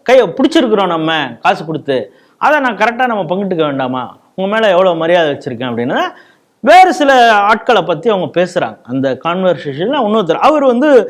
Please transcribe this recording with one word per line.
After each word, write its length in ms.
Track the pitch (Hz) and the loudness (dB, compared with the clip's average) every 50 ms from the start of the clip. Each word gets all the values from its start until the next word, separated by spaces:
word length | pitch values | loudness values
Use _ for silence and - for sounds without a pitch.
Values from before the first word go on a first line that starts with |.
| - | 0
கை 200 | - 254 262 220 | 2 4 4 4
பிடிச்சிருக்கிறோம் 640 | 175 - - 269 269 - 320 233 220 214 196 190 175 | 2 -2 -2 -2 0 2 0 0 2 0 0 0 -2
நம்ம 260 | 170 160 160 160 160 156 143 123 117 - | -2 -2 -2 -2 -2 -2 -4 -6 -8 -4
காசு 240 | - 180 202 170 156 | -2 -2 -2 -2 -4
கொடுத்து, 480 | 156 156 139 - 143 131 123 - - _ _ _ _ _ - | -8 -8 -8 -4 -4 -4 -4 -4 -8 _ _ _ _ _ -2
அதை 220 | - 254 302 294 | 0 0 0 2
நான் 180 | 269 247 208 180 | 0 -2 -2 0
கரெக்டா 280 | 214 240 233 233 254 | -2 -2 0 -2 -2
நம்ம 300 | 240 226 202 175 147 180 | -2 -2 -4 -4 -4 -4
பங்கிட்டுக்க 200 | 196 208 185 185 | -4 -4 -4 -2
வேண்டாமா? 640 | 160 156 147 139 135 131 127 131 127 123 95 - _ _ _ _ | -2 -2 -2 -2 -4 -4 -4 -6 -6 -8 -10 -14 _ _ _ _
உங்க 200 | - 190 196 214 | -8 -6 -2 -2
மேல 160 | 220 220 202 | 0 2 2
எவ்வளவு 240 | 180 175 190 185 170 | 2 4 2 2 0
மரியாதை 380 | 160 160 165 175 175 160 147 139 | 0 0 0 2 2 2 0 -2
வச்சிருக்கேன் 360 | 143 - 139 123 110 131 123 | -6 -8 -10 -10 -8 -8 -6
அப்படின்னு 320 | 117 113 120 135 196 277 359 349 - - - _ _ _ _ _ _ _ | -6 -4 -4 -4 -2 -4 -4 -6 -8 -14 -20 _ _ _ _ _ _ _
வேறு 340 | - 254 339 370 370 370 359 | 2 4 6 6 6 6 4
சில 400 | 359 294 269 269 254 233 233 214 | 0 2 2 4 4 4 4 4
ஆட்களை 480 | 208 202 208 226 214 - - 226 196 | 2 2 2 0 0 2 0 0 0
பத்தி 280 | 165 175 170 151 - 233 | 0 -2 -4 -2 0 -2
அவங்க 320 | 208 185 170 127 - 170 | -2 -2 -2 -4 -2 -2
பேசுறாங்க. 360 | 180 180 - 180 131 110 107 - _ | -2 -2 -2 -4 -4 -4 -8 -14 _
அந்த 360 | - 127 135 131 135 127 127 - | -8 -6 -4 -2 -2 -4 -4 -4
கான்வர்சேஷன்ல 720 | 165 175 190 185 180 165 143 - 147 131 143 180 233 294 294 | -4 -4 0 0 0 -2 -2 -6 -10 -8 -6 -4 -4 -2 -2
இன்னொருத்தர், 380 | 226 208 214 226 190 160 160 | -2 0 0 -2 0 0 -2
அவர் 300 | - 175 269 311 294 277 | 2 2 2 2 2 2
வந்து 240 | 170 175 240 - - 277 - 143 | 2 2 2 2 4 4 4 4